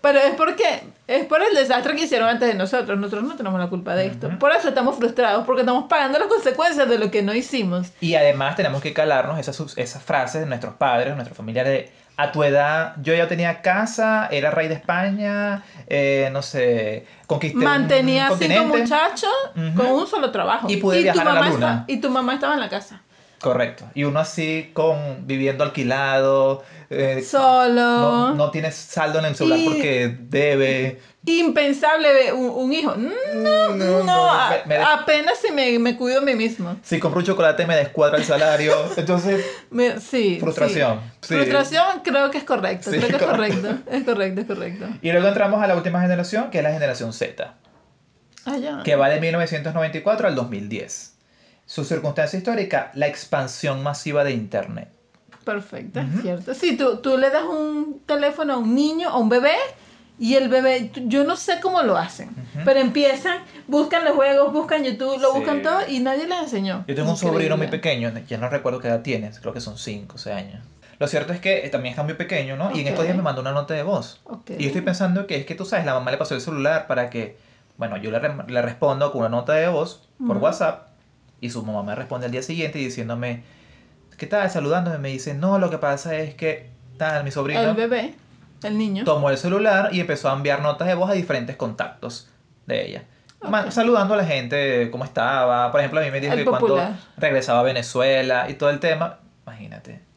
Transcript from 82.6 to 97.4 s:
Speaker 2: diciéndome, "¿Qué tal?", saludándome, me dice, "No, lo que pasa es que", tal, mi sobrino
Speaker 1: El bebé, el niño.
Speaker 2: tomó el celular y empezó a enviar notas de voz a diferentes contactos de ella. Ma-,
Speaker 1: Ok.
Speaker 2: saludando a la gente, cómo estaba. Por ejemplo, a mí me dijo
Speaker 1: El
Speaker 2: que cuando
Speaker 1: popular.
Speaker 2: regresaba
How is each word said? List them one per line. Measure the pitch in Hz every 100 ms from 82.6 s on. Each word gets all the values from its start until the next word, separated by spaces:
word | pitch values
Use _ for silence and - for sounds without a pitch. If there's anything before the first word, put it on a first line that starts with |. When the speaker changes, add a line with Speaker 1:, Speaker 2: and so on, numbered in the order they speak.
| 151 147
Speaker 2:
diciéndome, | 127 120 113 117 123 117 - - - - _ _ _ -
"¿Qué | 147
tal?", | 208 190
saludándome, | 180 143 170 175 156
me | 139
dice, | 131 151
"No, | 143 180 196
lo | 175
que | 156
pasa | 147 139 165
es | 156 156
que", | - 160 - - - - -
tal, | 156 151
mi | 139
sobrino | 143 139 226
Speaker 1:
El | 220
bebé, | 214 226 240 269 - _ - - -
el | 214 208
niño. | 214 190
Speaker 2:
tomó | 170 147 143
el | 135
celular | 175 196 220 196 208
y | 180
empezó | 165 143 143
a |
enviar | 139 143 139
notas | 147 143 175
de |
voz | 175 185
a |
diferentes | 196 175 135 120 -
contactos | 120 110 104 - 120 117 - _ _ _ -
de | 120 -
ella. | 50 - _ _ _
Ma-, | 392 214
Speaker 1:
Ok. | 196
Speaker 2:
saludando | 233 226 233 190
a | 208
la |
gente, | 170 135 120 143 139 123 117
cómo | 120
estaba. | 131 - 117 135 127 120 120
Por | 147
ejemplo, | 139 156
a |
mí | 147
me | 139
dijo | 143
Speaker 1:
El | 240
Speaker 2:
que |
cuando | 262 - 226
Speaker 1:
popular. | - 185 196 - -
Speaker 2:
regresaba | 151 135